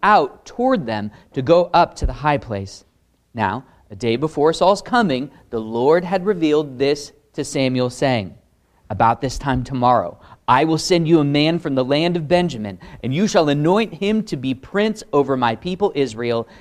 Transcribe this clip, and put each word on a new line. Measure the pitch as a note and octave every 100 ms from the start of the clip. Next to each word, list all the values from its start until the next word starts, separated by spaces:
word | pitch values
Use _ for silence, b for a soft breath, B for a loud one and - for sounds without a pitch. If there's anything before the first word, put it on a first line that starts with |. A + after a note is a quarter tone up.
out | G3 G3+ C#3 - -
toward | - B3+ B3 A#2
them | G#2+ G#2+ b b
to | C#3
go | C3 E3+ F3
up | E3+ E3+ -
to | -
the |
high | B2 D3 C#3+
place. | A#2 G2+ G2 - _ _ _ _ _
Now, | A2+ G2+ A#2 - b b
A | G2+
day | A#2 A#2+
before | D3+ D3 D3+
Saul's | E3 F3+ G3+
coming, | - A#3+ G3+ B2+ D3 b b
the | A2+
Lord | A2 A#2 C3+ E3+
had | F3 F#3+ F#3
revealed | F#3 D#3 D3 D3 B2+
this | C#3 C#3+ - _ _
to | - C#3
Samuel, | D3 C3 B2+ B2
saying, | - C#3 A#2+ F#2 - _ _ _ _ -
"About | G2 A2+ A#2
this | G#2+ -
time | C#3+ B2+
tomorrow, | B2 C3 B2 A#2+ E2+ - b b -
I | B2+ D#3+
will | D#3
send | - F3 D#3+
you | E3
a | C#3+
man | C#3+ D#3 E3
from | E3 C3
the | B2+
land | D3 E3+ F3
of | C#3+
Benjamin, | F3 F3 A#2+ G#2 F2+ B B
and | A#2
you | C#3+ G#3
shall | F#3 D3+
anoint | C#3+ D#3 G3+ A3 D#3+
him | G3+ A3
to | G#3+ D3
be | C3
prince | B2+ - G3+ G#3+ G#3+ -
over | D3 C3+ C3
my | A#2+ A2+
people | F3+ F#3 G3+ D3
Israel, | C3 A2 A#2+ A#2 A2+ B